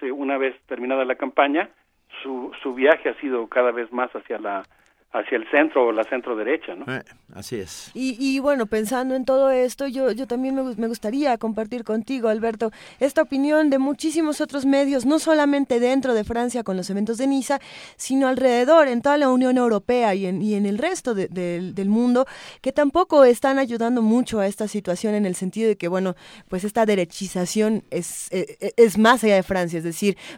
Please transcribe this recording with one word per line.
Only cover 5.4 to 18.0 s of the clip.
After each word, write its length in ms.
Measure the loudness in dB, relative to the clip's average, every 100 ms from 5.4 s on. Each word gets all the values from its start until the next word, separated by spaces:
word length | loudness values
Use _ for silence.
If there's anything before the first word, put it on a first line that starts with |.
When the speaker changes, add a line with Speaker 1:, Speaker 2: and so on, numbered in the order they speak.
| 0
Speaker 1:
centro 360 | 0 2 2 2
o 60 |
la 120 | 0
centro 300 | -2 -6 -6 -6
derecha, 380 | -4 -4 -6
¿no? 160 | -14 -10
Speaker 2:
Eh, 120 | -10 -12 -20 _
así 220 | -18 -12 -10
es. 340 | -10 -16 -16
Speaker 3:
Y, 220 | -8 -6 -4
y 200 | -2 0
bueno, 240 | 0 0
pensando 500 | -2 -4 -2 -2 -2
en 120 | -2 0
todo 240 | 2 4
esto, 360 | 2 0 -2 -6
yo, 240 | -2 -2
yo 140 | -2 -4
también 280 | -4 -2
me 80 | -2
gu-, 140 | -4 -4
me 80 | -4
gustaría 480 | -4 -4 -2 0 0
compartir 480 | -2 -4 -6 -8
contigo, 440 | -4 -4 -4 -2 -2
Alberto, 400 | 0 -2 -4 -6 -6 -18 -4
esta 220 | 0 2
opinión 480 | 0 0 2 4 4
de 100 | 2
muchísimos 640 | 0 -2 -2 0 0 -2
otros 240 | -4 -2
medios, 400 | 2 4 2 2
no 140 | 2 2
solamente 600 | 4 4 4 2 0 0
dentro 340 | 2 2 2
de 100 | 0
Francia 380 | -2 -4 -4 -4
con 160 | -4 -4
los 100 | -4
eventos 300 | -2 -2 0
de 80 | 0
Niza, 320 | 0 0 -4 -6 -20 -20
sino 300 | -12